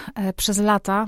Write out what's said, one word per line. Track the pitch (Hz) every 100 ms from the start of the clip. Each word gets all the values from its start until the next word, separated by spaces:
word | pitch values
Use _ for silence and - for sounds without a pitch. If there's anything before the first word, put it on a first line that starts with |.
| -
E, | - 190
przez | - - 202
lata | 208 202 202 196